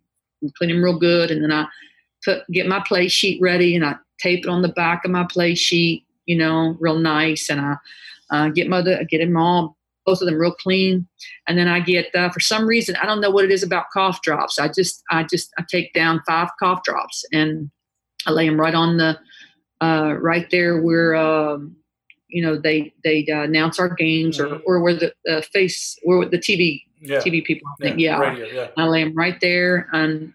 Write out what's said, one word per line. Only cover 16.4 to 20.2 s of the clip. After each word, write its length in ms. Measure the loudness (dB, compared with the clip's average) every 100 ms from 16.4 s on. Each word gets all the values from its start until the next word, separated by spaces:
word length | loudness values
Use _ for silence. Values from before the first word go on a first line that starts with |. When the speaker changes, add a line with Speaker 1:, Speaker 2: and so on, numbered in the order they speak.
| -2 -2
Speaker 1:
cough 220 | 0 0
drops 400 | -2 -4 -6 -10 -4
and 380 | 0 0 -2 -8 -16 _ _ _ -8 -2
I 60 |
lay 140 | 0 2
'em 120 | 2
right 140 | 2
on 220 | 2 2 2
the, 220 | 2 -2 -10 -20 -20 _ _ -2
uh, 340 | 0 2 0 0